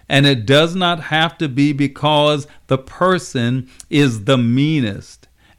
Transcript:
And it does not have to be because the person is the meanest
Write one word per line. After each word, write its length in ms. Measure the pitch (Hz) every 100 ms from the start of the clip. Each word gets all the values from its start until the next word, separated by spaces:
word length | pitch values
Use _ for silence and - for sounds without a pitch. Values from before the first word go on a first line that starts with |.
| -
And 180 | 139 143
it 200 | 127 104
does 280 | 143 165
not 260 | 185 175 170
have 320 | - 156 160 -
to 100 | 156
be 240 | 127 147
because 720 | 143 139 - 147 151 151 147 - - -
the 120 | 135
person 880 | - - 180 180 - 131 120 127 123 - -
is 340 | 143 143 110
the 140 | 98 131
meanest 880 | 117 127 151 156 110 98 - - _ _ _